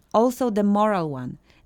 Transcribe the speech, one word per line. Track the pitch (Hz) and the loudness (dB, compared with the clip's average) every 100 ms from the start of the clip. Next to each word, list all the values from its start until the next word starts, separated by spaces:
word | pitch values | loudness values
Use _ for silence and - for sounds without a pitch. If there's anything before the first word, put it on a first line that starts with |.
| _ | _
also | - 254 247 247 | 2 2 0 -2
the | 208 | 0
moral | 202 208 214 196 156 | 2 2 2 0 -4
one, | 131 127 147 _ _ | -6 -10 -12 _ _